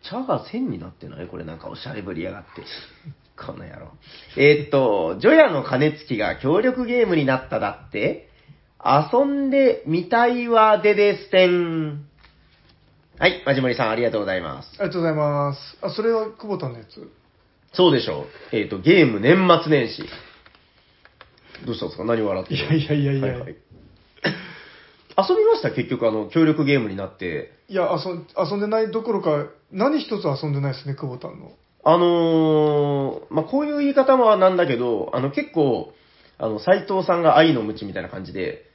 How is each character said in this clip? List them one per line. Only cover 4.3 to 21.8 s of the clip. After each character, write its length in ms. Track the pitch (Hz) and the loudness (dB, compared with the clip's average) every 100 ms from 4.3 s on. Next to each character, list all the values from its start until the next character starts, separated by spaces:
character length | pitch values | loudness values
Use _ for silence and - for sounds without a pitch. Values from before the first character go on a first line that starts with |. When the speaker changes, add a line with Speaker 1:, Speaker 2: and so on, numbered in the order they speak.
| - | 4
Speaker 1:
え 260 | 139 147 | 6 6
ー 20 | 147 | 2
っ 20 | |
と、 460 | 139 131 101 82 92 | 2 2 0 -2 0
除 120 | 220 | 4
夜 180 | 320 294 | 6 6
の 120 | 156 | 2
鐘 300 | 120 131 151 | -2 0 0
つ 140 | 147 - | -2 -8
き 100 | 113 | -4
が 200 | 104 80 | -2 -2
協 260 | 131 175 | 0 2
力 240 | 240 254 240 | 0 -2 -2
ゲ 180 | 247 | 0
ー 20 | 220 | 2
ム 100 | 170 | 2
に 100 | 139 | 2
な 120 | 131 | 0
っ 120 | - | -2
た 100 | 113 | -4
だ 180 | 101 - - | -4 -6 -12
っ 20 | |
て？ 400 | 104 127 - - _ _ - _ _ | -4 -4 -4 -12 _ _ -20 _ _
遊 420 | - 139 151 240 | 2 2 4 2
ん 260 | 277 277 277 | 2 0 0
で 320 | 277 262 - - | 4 4 2 -2
み 220 | 165 170 | -2 0
た 200 | 233 240 | 2 2
い 200 | 247 240 | 0 0
わ 300 | 226 214 214 | 4 6 4
で 160 | 208 | 4
で 240 | 202 208 190 | 4 2 0
す 120 | - | 0
て 160 | 185 185 | 4 4
ん。 600 | 180 170 165 156 147 143 _ _ _ _ _ _ _ _ _ _ - | 4 0 -4 -6 -8 -16 _ _ _ _ _ _ _ _ _ _ 0
は 100 | 185 | 0
い、 140 | 180 | 0
マ 100 | - | -2
ジ 60 | 135 | 0
モ 80 | 131 | 0
リ 60 | |
さ 120 | 120 117 | 0 -2
ん、 40 | |
あ 40 | |
り 80 | 110 | 0
が 80 | 120 | -2
と 60 | 107 | -2
う 40 | |
ご 60 | 98 | -4
ざ 80 | 92 | -4
い 40 | |
ま 220 | 82 67 | -6 -12
す。 80 | - - | -16 -8
Speaker 2:
あ 60 | |
り 40 | 196 | -6
が 40 | |
と 60 | 175 | -4
う 40 | |
ご 40 | 165 | -4
ざ 60 | |
い 20 | |
ま 400 | 156 147 143 143 | -2 -2 -2 -4
す。 240 | 139 - - | -6 -14 -12
あ、 80 | - | -10
そ 120 | - | -4
れ 80 | 220 | -2
は 200 | 226 214 | -2 -4
久 180 | 214 214 | -10 -10
保 100 | 190 | -8
田 100 | 135 | -8
の 100 | 120 | -12
や 60 | |
つ？ 260 | 107 - - _ _ _ _ _ _ | -20 -20 -20 _ _ _ _ _ _
Speaker 1:
そ 160 | - 180 | 2 4
う 20 | |
で 100 | 135 | 4
し 80 | 101 | 0
ょ 120 | 76 | -6
う。 340 | 73 - - 117 | -8 -16 -8 -6
え 60 | |
ー 40 | 101 | -4
っ 20 | |
と、 80 | 98 | -2
ゲ 260 | - 190 | 4 6
ー 20 | 151 | 6
ム 140 | 107 | 2
年 260 | 113 180 185 170 | 4 4 6 4
末 80 | 151 | 4
年 180 | 151 113 | 0 0
始。 160 | - - - - - _ _ _ _ _ _ _ _ - _ _ - 120 | -8 -14 -16 -20 -20 _ _ _ _ _ _ _ _ -20 _ _ -18 -10
ど 60 | |
う 20 | |
し 60 | 113 | -8